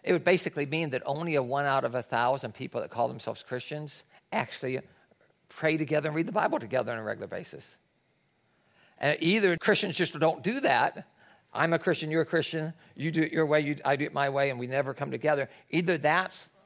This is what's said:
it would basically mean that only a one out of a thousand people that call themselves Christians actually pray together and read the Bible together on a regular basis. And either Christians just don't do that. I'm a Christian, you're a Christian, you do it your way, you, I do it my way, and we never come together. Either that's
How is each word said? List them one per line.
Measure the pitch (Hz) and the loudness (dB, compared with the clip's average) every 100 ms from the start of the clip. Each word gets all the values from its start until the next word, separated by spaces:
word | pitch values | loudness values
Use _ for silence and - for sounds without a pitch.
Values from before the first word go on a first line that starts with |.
it | - | 0
would | 180 | 2
basically | 180 180 - 151 143 | 6 4 2 -4 -2
mean | 160 156 | -2 0
that | 127 - | -2 -2
only | 147 170 147 | -2 0 0
a | |
one | 123 139 | 0 0
out | 143 135 | 2 2
of | 131 | 2
a | 123 | -2
thousand | - 117 120 135 120 | -2 2 2 2 -4
people | - 131 120 | -10 -8 -6
that | - | -6
call | 117 120 | 0 -2
themselves | 120 - 110 | -2 -8 -8
Christians | - 123 - 151 151 - - - - | -8 -8 -6 -10 -10 -14 -20 -20 -6
actually | 220 - - 131 131 - _ _ _ _ _ _ | -4 -4 -6 -6 -6 -8 _ _ _ _ _ _
pray | - 160 160 | -2 0 2
together | 151 151 151 | 2 0 0
and | 151 | -2
read | 165 | -2
the | |
Bible | 214 302 311 | 0 0 0
together | 104 127 113 | -2 -2 -2
on | 117 | -4
a | |
regular | 107 110 98 | -6 -6 -6
basis. | 92 87 71 - - _ _ _ _ _ _ _ _ _ _ _ - | -8 -10 -16 -18 -20 _ _ _ _ _ _ _ _ _ _ _ -2
And | 143 156 | 0 2
either | 160 220 196 165 | 4 4 4 4
Christians | - 196 196 147 | 2 2 2 -2
just | 170 147 | -2 2
don't | 160 160 | 2 2
do | 175 262 | -2 0
that. | 240 120 143 - - _ - - _ | 2 4 2 -2 -18 _ -20 -20 _
I'm | 117 165 | 0 2
a | 165 | 2
Christian, | 185 160 156 | 2 0 0
you're | 160 | 0
a | - | 2
Christian, | 165 - 160 156 - - | 0 0 -4 -6 -8 -18
you | - 151 | -6 -2
do | 160 | 0
it | 151 | 0
your | 160 | 2
way, | 151 151 | 2 2
you, | 143 147 | 2 -2
I | 135 139 | 0 0
do | |
it | 147 | 0
my | 139 139 | 0 0
way, | 139 139 | 2 0
and | 123 | 0
we | 123 | -2
never | 131 135 | -2 -2
come | - 143 | -4 -6
together. | 131 151 147 135 - - | -2 0 0 -2 -8 -2
Either | 165 175 165 | 0 2 2
that's | 151 170 185 - - _ | 2 2 0 -8 -18 _